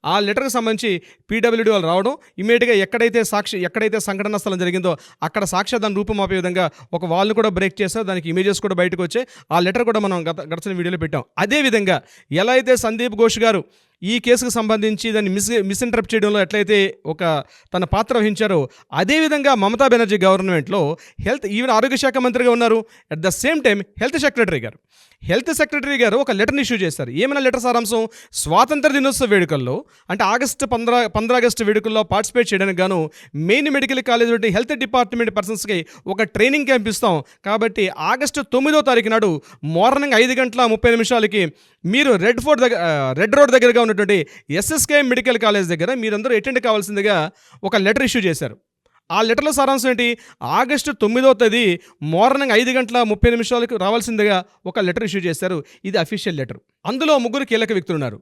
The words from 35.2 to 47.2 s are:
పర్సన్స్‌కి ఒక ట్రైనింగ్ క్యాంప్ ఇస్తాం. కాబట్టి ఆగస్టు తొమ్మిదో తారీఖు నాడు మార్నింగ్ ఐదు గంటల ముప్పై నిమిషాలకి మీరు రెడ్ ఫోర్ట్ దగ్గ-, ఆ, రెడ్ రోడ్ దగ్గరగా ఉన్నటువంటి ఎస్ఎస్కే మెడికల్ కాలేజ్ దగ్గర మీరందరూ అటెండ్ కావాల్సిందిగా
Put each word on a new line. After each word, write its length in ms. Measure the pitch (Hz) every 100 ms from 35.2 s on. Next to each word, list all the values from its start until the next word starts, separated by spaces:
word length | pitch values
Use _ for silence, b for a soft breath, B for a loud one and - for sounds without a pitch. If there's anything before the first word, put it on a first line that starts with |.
| 226
పర్సన్స్‌కి 440 | 208 190 220 214 190 160 B -
ఒక 200 | 190 214
ట్రైనింగ్ 380 | - 240 294 269
క్యాంప్ 200 | 262 214
ఇస్తాం. 300 | 208 226 160 - b 196
కాబట్టి 400 | 214 226 220 190 - 160
ఆగస్టు 380 | 254 277 294 269
తొమ్మిదో 340 | 247 277 302
తారీఖు 300 | 269 240 220
నాడు 200 | 220 214 156 B B 147
మార్నింగ్ 480 | 165 226 269 285 226
ఐదు 160 | 247
గంటల 320 | 254 254 233 240
ముప్పై 260 | 220 240
నిమిషాలకి 520 | 233 220 240 214 202 170 - b b
మీరు 300 | 170 233 285 208
రెడ్ 240 | 202 247
ఫోర్ట్ 220 | 254 294
దగ్గ-, 160 | 247 220
ఆ, 100 | 170 151 135
రెడ్ 220 | 131 208 277
రోడ్ 160 | 285
దగ్గరగా 300 | 247 240 233
ఉన్నటువంటి 380 | 226 202 196 202 143 B _
ఎస్ఎస్కే 480 | 151 208 311 - 294
మెడికల్ 380 | 269 247 254 233
కాలేజ్ 280 | 214 202 180
దగ్గర 240 | 170 180 262
మీరందరూ 400 | 220 208 233 220
అటెండ్ 260 | 233 247
కావాల్సిందిగా 560 | 226 214 202 208 202 190